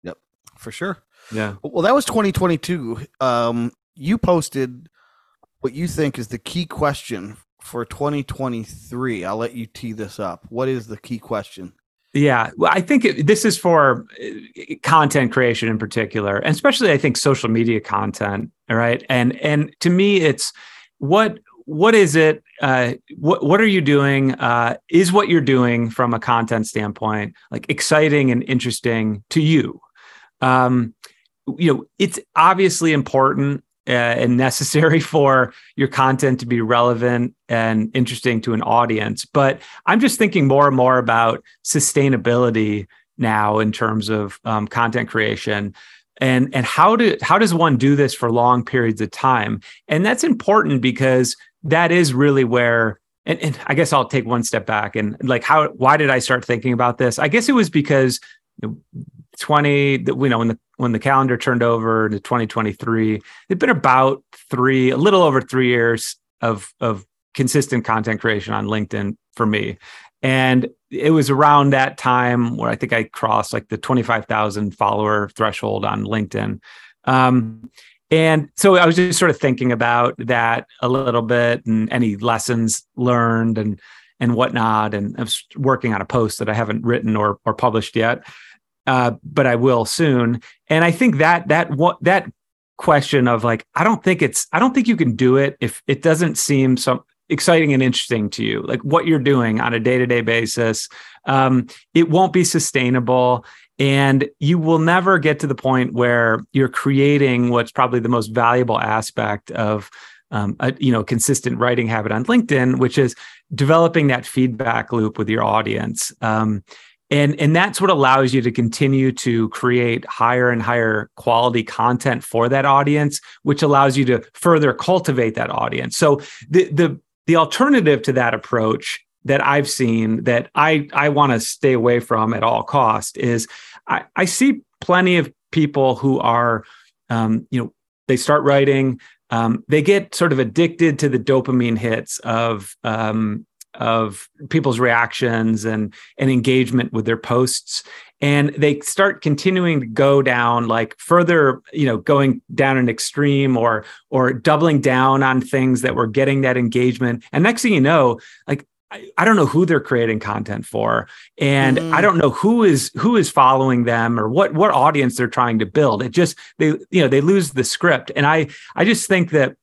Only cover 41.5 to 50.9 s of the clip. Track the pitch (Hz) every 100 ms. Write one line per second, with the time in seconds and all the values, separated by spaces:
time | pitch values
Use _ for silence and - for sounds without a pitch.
41.5 | _ - 156 - - 139 123 117 120 123
42.5 | 110 107 104 95 _ _ - 117 107 104
43.5 | 107 110 107 110 110 107 110 101 - 113
44.5 | 110 104 120 117 120 113 113 107 110 -
45.5 | 104 104 - - - _ _ 135 127 127
46.5 | 139 123 - 175 220 226 - - 185 214
47.5 | 165 165 127 135 143 135 - 120 120 120
48.5 | 123 120 131 117 104 110 - 135 123 107
49.5 | 107 - - - 156 202 254 330 233 -
50.5 | 214 165 135 127